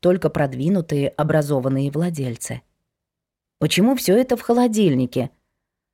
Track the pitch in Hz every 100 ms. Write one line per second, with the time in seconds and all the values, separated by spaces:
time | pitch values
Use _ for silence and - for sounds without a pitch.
0 | 175 185 160 160 143 127 151 196 165 143
1 | 139 - 151 156 147 139 131 135 143 147
2 | 175 160 131 113 - 117 _ _ _ _
3 | _ _ _ _ _ - 151 175 226 262
4 | - 233 254 240 - 240 247 214 190 131
5 | 127 - 123 _ _ _ _ _ _